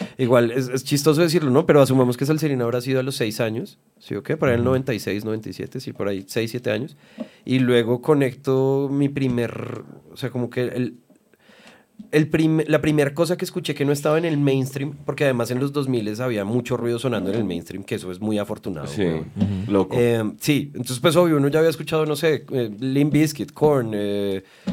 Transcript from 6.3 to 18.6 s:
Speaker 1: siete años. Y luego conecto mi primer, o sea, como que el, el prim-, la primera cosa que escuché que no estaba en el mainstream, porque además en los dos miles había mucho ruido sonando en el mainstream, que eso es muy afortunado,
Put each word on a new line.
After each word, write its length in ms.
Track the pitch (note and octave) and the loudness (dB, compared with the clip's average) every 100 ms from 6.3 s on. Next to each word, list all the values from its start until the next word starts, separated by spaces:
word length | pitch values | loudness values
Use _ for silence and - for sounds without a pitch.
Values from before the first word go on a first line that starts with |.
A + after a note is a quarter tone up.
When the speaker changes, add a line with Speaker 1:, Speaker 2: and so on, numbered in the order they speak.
| - A2+ | -4 -4
Speaker 1:
siete 220 | A#2+ A#2 | -4 -4
años. 240 | G#2+ C#3+ - - - A#3 - | -4 -4 -12 -20 -16 -16 -12
Y 160 | - C3 | -2 2
luego 420 | B2 B2 A2+ B2 | 4 4 4 2
conecto 880 | - D3 C3+ C3+ - C3 C3+ C#3 C#3 | 2 2 2 -2 0 2 2 0 0
mi 180 | C#3 C#3+ | 0 0
primer, 760 | C#3 C3+ A#2+ A#2 - - A#2 - - - | 0 0 0 -2 -6 -10 -12 -14 -20 -20
o 40 | - | -10
sea, 140 | B2 | -8
como 200 | B2 A#2+ | -4 -4
que 120 | B2+ | -2
el, 340 | B2 - B2 - _ _ _ _ _ - - - _ - - | -4 -2 -4 -6 _ _ _ _ _ -20 -20 -20 _ -20 -2
el 160 | D3+ D#3 | 0 2
prim-, 340 | D#3+ D#3+ D#3+ D3 | 2 2 2 2
la 120 | D3+ | 2
primera 320 | D#3 D3+ C#3 | 2 2 2
cosa 220 | C#3+ E3 F3 | 2 0 0
que 60 | |
escuché 300 | F#3 F#3 - | -4 -6 -6
que 100 | C#3+ C#3 | -2 0
no 40 | |
estaba 260 | C#3+ D3+ D#3 | 0 2 2
en 80 | E3+ | 2
el 100 | D3 | 2
mainstream, 560 | C#3+ C3+ C3 C#3 C#3 D3 - | 2 2 0 -4 -8 -8 -8
porque 180 | C#3+ | -2
además 260 | C#3+ B2 A#2 | 0 2 0
en 100 | B2 | -2
los 120 | C#3+ | -2
dos 160 | C#3+ C3+ | -2 0
miles 320 | B2 G#2 G#2+ | 0 -2 -4
había 240 | B2+ A2 | -2 -2
mucho 320 | G2+ B2 B2 A#2+ | 0 -2 -2 -2
ruido 220 | A#2+ A#2 | -2 -2
sonando 320 | C3 A2 F#2 | -2 -2 -2
en 60 | A2 | -2
el 80 | |
mainstream, 400 | G2+ E2+ E2 F#2+ | -2 -4 -8 -12
que 100 | G2 | -8
eso 180 | A2 F2+ | -8 -8
es 80 | F2+ | -6
muy 180 | G#2+ G#2 | -2 -2
afortunado, 480 | G2+ G#2 | -4 -6